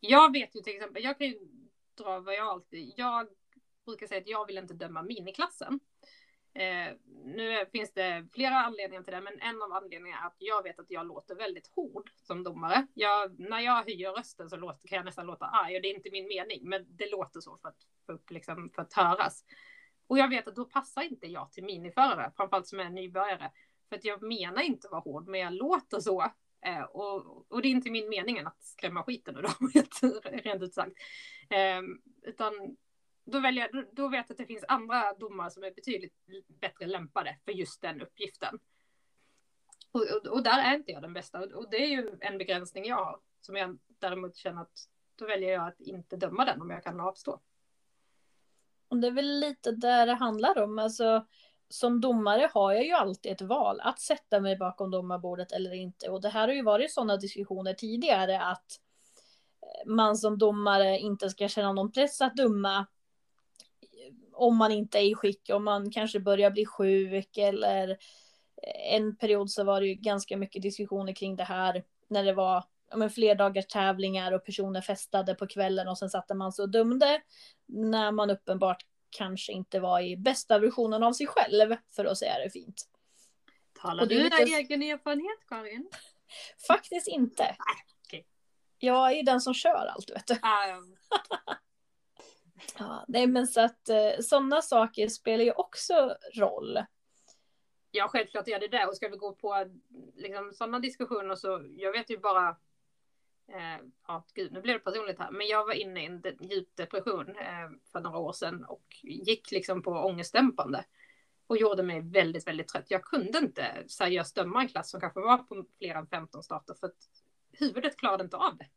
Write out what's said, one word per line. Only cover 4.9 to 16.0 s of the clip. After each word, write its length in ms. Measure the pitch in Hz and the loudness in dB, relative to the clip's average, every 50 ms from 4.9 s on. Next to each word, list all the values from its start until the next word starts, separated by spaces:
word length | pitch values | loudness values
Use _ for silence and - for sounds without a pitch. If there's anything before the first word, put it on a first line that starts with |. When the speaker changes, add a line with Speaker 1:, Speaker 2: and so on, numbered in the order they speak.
| 170 160 165 | -10 -10 -10
Speaker 1:
miniklassen. 760 | 190 240 214 175 190 190 - 320 480 - - - - 254 285 _ _ _ _ _ _ _ _ _ _ _ _ _ _ _ | -8 -10 -10 -10 -12 -6 -4 -6 -6 -4 -10 -10 -8 -8 -8 _ _ _ _ _ _ _ _ _ _ _ _ _ _ _
Eh, 400 | - 190 185 180 175 175 - - - _ _ - - - | -6 -4 -4 -4 -4 -6 -8 -12 -16 _ _ -20 -20 -18
nu 280 | 127 147 214 226 226 226 | -14 -10 -8 -6 -4 -4
är, 120 | 214 196 | -4 -4
finns 280 | 190 _ 240 214 202 _ | -4 _ -8 -8 -8 _
det 360 | 196 185 185 175 170 165 170 _ | -4 -2 -2 -2 -6 -10 -14 _
flera 220 | - 262 262 262 | -4 -2 0 2
anledningar 480 | 262 247 240 233 202 202 190 185 185 180 | 2 0 0 -4 -6 -8 -8 -8 -10 -12
till 100 | - 185 | -10 -12
det, 80 | 180 | -10
men 200 | 190 202 208 - | -10 -12 -14 -8
en 220 | - 233 226 220 214 | -8 -8 -6 -6 -8
av 100 | 202 180 | -6 -6
anledningarna 500 | 190 196 190 170 165 175 180 170 143 165 | -8 -8 -8 -16 -16 -14 -14 -12 -10 -10
är 40 | |
att 100 | 175 _ _ | -12 _ _
jag 240 | 190 208 214 208 190 | -6 -2 -2 -2 -2
vet 160 | 180 170 - | -4 -12 -16
att 120 | 170 _ | -16 _
jag 160 | 190 165 165 | -10 -10 -10
låter 280 | 170 165 147 - _ 190 | -10 -12 -16 -14 _ -12
väldigt 380 | 180 220 202 185 175 _ - _ | -10 -8 -8 -8 -10 _ -12 _
hård 360 | - 339 247 262 - - - _ | -8 -8 -6 -8 -14 -16 -16 _
som 260 | _ _ _ 180 175 180 | _ _ _ -10 -8 -8
domare. 440 | 180 165 165 165 165 185 247 277 269 _ | -10 -10 -8 -2 2 2 2 2 0 _
Jag, 460 | - 214 208 202 208 208 190 185 180 | -2 2 2 2 2 0 -2 -8 -12
när 200 | 180 196 226 226 | -12 -8 -6 -4
jag 240 | 233 240 247 233 226 | 0 2 2 2 0
höjer 280 | - 220 175 180 190 190 | -4 -8 -8 -8 -8 -8
rösten 380 | 220 247 - - _ 170 165 | -8 -12 -14 -16 _ -16 -14
så 60 | 185 | -14
låter, 320 | 175 175 175 147 _ _ - | -12 -12 -12 -14 _ _ -6
kan 80 | 196 | -6
jag 80 | 190 175 | -6 -6
nästan 220 | 180 - - 175 | -6 -12 -12 -12
låta 180 | 175 170 - 180 | -12 -12 -10 -10
arg, 300 | - - 220 190 170 180 | -2 0 0 0 0 -4
och 60 | 185 185 | -4 -4
det 60 | 190 | -4
är 60 | 196 | -6
inte 160 | 196 | -6